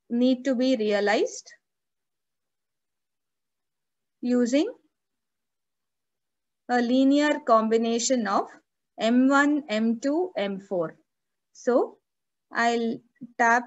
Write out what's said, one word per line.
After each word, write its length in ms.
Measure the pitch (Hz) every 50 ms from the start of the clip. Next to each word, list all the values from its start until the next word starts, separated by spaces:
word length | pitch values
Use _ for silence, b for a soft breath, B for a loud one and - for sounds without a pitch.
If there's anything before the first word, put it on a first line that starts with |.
| _ -
need 340 | 240 240 247 262 254 247 254
to 100 | 277 254
be 220 | 226 254 262 262
realized 720 | 220 214 208 202 202 208 202 214 285 427 523 - - - - - _ _ _ _ _ _ _ _ _ _ _ _ _ _ _ _ _ _ _ _ _ _ _ _ _ _ _ _ _ _ _ _ _ _ _ _ _ _ _ _ _ _ _ _ _ _ _ _ _ _ _ _ -
using 480 | 247 240 247 247 247 233 254 294 359 480 - _ _ _ _ _ _ _ _ _ _ _ _ _ _ _ _ _ _ _ _ _ _ _ _ _ _ _ _ _ _ _ _ _ _ _ _ _ _ -
a 120 | 247 240
linear 600 | 240 233 254 262 269 269 285 294 294 302 294 294
combination 840 | - - 226 220 220 220 226 226 233 226 233 233 233 - 262 247 208
of 180 | 196 202 262 427 - - - _ _ _ _ _ _ _ -
M 280 | 208 226 247 254 262 269
one, 360 | 277 277 285 294 294 285 277 -
M 300 | 214 220 226 233 226 233
two, 300 | - 277 294 339 370 370 -
M 240 | - 202 196 196 190
four. 360 | - - 202 175 160 160 - _ _ _ _ _ _ _ _ _ _ _
So 440 | _ - - 247 240 294 453 - - _ _ _ _ _ _ _ _ _ _ _
I'll 460 | - - 233 233 233 233 233 226 233 - _ _ _ - 247 - _ -
tap 260 | 240 233 233 247 247